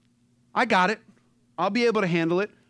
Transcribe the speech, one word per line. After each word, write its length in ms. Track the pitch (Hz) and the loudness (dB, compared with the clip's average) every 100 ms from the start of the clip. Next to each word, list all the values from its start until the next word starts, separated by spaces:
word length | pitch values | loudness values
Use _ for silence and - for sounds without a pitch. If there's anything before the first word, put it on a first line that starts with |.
| _ _ _ _ _ | _ _ _ _ _
I 120 | - 226 | -4 0
got 260 | 196 185 | 2 2
it." 80 | 214 _ _ _ _ _ - | -2 _ _ _ _ _ -6
I'll 120 | 185 | -4
be 160 | 214 240 | 0 0
able 160 | 220 | 0
to 60 | 190 | 0
handle 320 | 170 165 175 | 0 0 -2
it. 120 | 208 _ _ | -4 _ _